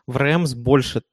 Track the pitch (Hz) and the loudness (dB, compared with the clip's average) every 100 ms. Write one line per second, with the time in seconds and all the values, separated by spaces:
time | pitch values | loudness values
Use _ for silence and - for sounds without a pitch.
0 | - 127 139 165 165 120 120 139 127 117 | -6 -2 0 0 0 -2 2 2 2 -6
1 | - | -10